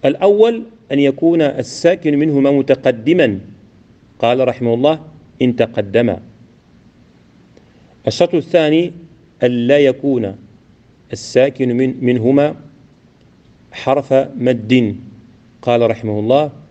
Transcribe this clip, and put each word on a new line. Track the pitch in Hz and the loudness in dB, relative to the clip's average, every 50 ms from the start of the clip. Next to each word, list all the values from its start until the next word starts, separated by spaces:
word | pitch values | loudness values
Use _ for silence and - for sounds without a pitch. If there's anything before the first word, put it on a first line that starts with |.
| - | 0
الأول | 139 151 - - 202 202 208 220 233 240 226 226 - - _ _ _ | 0 -2 2 2 2 4 4 4 2 2 -4 -8 -14 -20 _ _ _
أن | 139 143 | -2 0
يكون | 143 139 131 139 - 165 170 170 | 0 0 0 0 0 0 2 2
الساكن | 156 143 139 - 123 - - - - 170 185 - - 156 147 143 | 0 0 -2 -4 -8 -8 -10 0 0 0 0 2 -2 -2 0 0
منهما | 147 160 147 139 135 139 | 0 0 0 2 2 2
متقدما، | 143 139 135 139 135 127 - 131 123 113 110 139 175 180 156 120 101 95 98 - - - - _ _ _ _ _ _ _ _ _ _ _ | 2 0 2 0 0 0 0 -2 -2 -2 0 0 2 2 2 0 0 -4 -10 -16 -20 -20 -20 _ _ _ _ _ _ _ _ _ _ _
قال | - 117 123 127 131 | -2 0 0 2 0
رحمه | 123 120 127 127 117 117 | -2 -2 -2 -2 -2 -2
الله: | 120 131 147 160 156 156 - - - - - _ - | 2 2 0 0 0 -6 -18 -20 -20 -20 -20 _ -2
"إن | - 123 120 | -2 -2 0
تقدما". | 123 117 110 - - 123 98 98 113 120 117 92 - - - - _ - _ _ _ _ _ _ _ _ _ _ _ _ _ _ _ _ _ _ _ _ _ _ - _ _ _ _ _ _ _ _ _ | 0 -2 -2 -2 -6 -8 -2 0 0 0 0 -2 -6 -10 -20 -20 _ -20 _ _ _ _ _ _ _ _ _ _ _ _ _ _ _ _ _ _ _ _ _ _ -20 _ _ _ _ _ _ _ _ _
الشرط | 127 117 - 175 - - | -6 0 0 -2 0 0
الثاني | 160 139 - - 175 156 151 156 165 175 175 170 - - - - _ _ _ _ _ - | -4 -4 0 0 0 2 2 0 0 -2 -2 -8 -14 -20 -20 -20 _ _ _ _ _ -2
ألا | 123 123 120 117 120 139 147 | 0 0 0 0 2 4 4
يكون | 147 135 131 135 - 143 135 120 110 98 95 - - - _ _ _ _ _ _ _ _ _ _ _ _ - | 4 2 0 0 -2 -2 -2 -2 -4 -6 -8 -12 -20 -20 _ _ _ _ _ _ _ _ _ _ _ _ -14
الساكن | 104 - - - 135 131 143 127 - 131 123 120 | -14 -14 -2 2 2 2 2 0 -2 -4 -2 0
من-، | 123 131 131 127 - | 0 -2 -2 -4 -2
منهما | - 120 123 123 110 120 135 139 143 151 165 - - - - _ _ _ _ _ _ _ _ _ _ _ _ _ _ _ _ _ _ _ | -2 0 0 0 0 2 2 2 2 0 -2 -8 -18 -20 -20 _ _ _ _ _ _ _ _ _ _ _ _ _ _ _ _ _ _ _
حرف | - - - 139 131 143 135 - 135 | -20 -8 -4 -2 -2 -2 0 0 0
مد، | 135 135 - - 262 123 123 127 117 104 107 123 127 120 107 98 - - - - - - _ _ _ _ _ _ _ | 0 0 0 -6 -4 -2 -2 -2 -2 0 0 2 2 2 0 -4 -8 -14 -20 -20 -20 -20 _ _ _ _ _ _ _
قال | - 123 120 117 117 113 | -4 -2 0 2 2 0
رحمه | 113 - - 110 104 104 | -2 -4 -6 -6 -4 -4
الله | 104 110 127 143 151 147 139 - - - | -2 0 0 0 0 -2 -6 -14 -20 -20